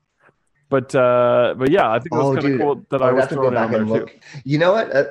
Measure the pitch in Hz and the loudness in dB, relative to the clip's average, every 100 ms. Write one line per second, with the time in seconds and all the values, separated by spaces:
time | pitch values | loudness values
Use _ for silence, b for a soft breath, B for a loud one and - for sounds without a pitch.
0 | _ _ b b _ _ - 135 127 143 | _ _ b b _ _ -4 -4 0 2
1 | 123 123 123 123 120 80 131 185 123 113 | 2 4 2 2 2 0 0 2 2 0
2 | 131 156 139 135 143 131 110 98 - 139 | -2 -2 0 0 -2 0 -2 -4 -4 -2
3 | 127 127 131 139 131 123 113 113 107 110 | 2 2 0 0 -2 0 -2 -2 -2 -2
4 | - - - 147 135 147 170 214 - 135 | -4 -14 -20 -14 -4 0 2 0 0 -2
5 | 143 | -2